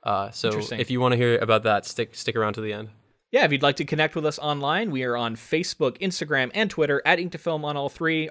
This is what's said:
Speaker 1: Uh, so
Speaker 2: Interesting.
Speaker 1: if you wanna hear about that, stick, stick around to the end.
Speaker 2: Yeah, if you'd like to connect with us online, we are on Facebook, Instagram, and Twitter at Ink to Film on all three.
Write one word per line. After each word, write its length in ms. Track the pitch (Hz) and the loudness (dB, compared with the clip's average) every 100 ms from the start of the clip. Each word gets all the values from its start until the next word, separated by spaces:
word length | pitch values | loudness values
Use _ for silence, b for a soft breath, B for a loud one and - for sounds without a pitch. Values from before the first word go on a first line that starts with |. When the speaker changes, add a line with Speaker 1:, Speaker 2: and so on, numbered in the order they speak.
Speaker 1:
Uh, 280 | - 101 101 | -2 -2 -4
so 180 | - 117 | -4 -2
Speaker 2:
Interesting. 320 | 107 104 117 | -2 -4 -6
Speaker 1:
if 100 | 120 | -2
you 80 | 123 | 0
wanna 180 | 127 120 | 2 4
hear 200 | 120 117 | 4 2
about 220 | 110 110 | 4 4
that, 200 | 110 101 | 4 0
stick, 300 | - - 113 | 0 -6 -6
stick 200 | - - | -4 -4
around 200 | 113 107 | 0 -2
to 80 | 104 | -2
the 100 | 107 | -6
end. 160 | 104 110 - _ _ _ | -6 -10 -18 _ _ _
Speaker 2:
Yeah, 120 | 240 | 2
if 80 | 175 | 4
you'd 100 | 143 | 4
like 140 | 143 139 | 2 2
to 80 | |
connect 320 | 147 151 156 165 | -2 0 0 0
with 80 | |
us 140 | 151 147 | -2 -2
online, 520 | 147 147 143 165 226 | -4 -2 0 0 0
we 120 | 135 | -2
are 100 | 127 | -2
on 220 | 120 117 113 | -2 -2 -6
Facebook, 640 | - 160 170 - 139 123 | -2 -2 -2 0 -2 0
Instagram, 520 | 190 180 156 143 127 | -4 -4 -2 0 0
and 160 | 196 214 | 0 -2
Twitter 320 | - 147 139 | 2 2 2
at 160 | 147 175 | 4 2
Ink 120 | 175 | 0
to 60 | 165 | -6
Film 280 | - 156 147 | -4 -4 -2
on 100 | 147 | -2
all 140 | 139 | -4
three. 380 | - 165 160 156 | -2 0 0 0